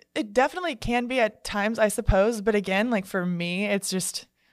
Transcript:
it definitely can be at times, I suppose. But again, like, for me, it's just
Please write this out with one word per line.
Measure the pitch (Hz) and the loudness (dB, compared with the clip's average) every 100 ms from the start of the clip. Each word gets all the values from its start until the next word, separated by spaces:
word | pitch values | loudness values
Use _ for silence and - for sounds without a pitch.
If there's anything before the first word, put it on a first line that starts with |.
| _ | _
it | - 220 | -6 -2
definitely | 208 277 339 349 247 | 2 2 0 -6 -4
can | - 240 240 | -2 -2 0
be | 262 | 0
at | 220 - - | 0 0 -8
times, | 208 202 226 | -2 -2 2
I | 214 | 0
suppose. | - 214 190 208 226 | 2 4 4 4 2
But | 202 208 | 0 0
again, | 190 190 233 | 0 0 0
like, | 226 185 | -2 -2
for | 196 180 | -2 -2
me, | 175 175 180 208 | -2 -2 -2 -2
it's | 202 - | -2 -2
just | 185 180 - - _ _ | -4 -4 -8 -12 _ _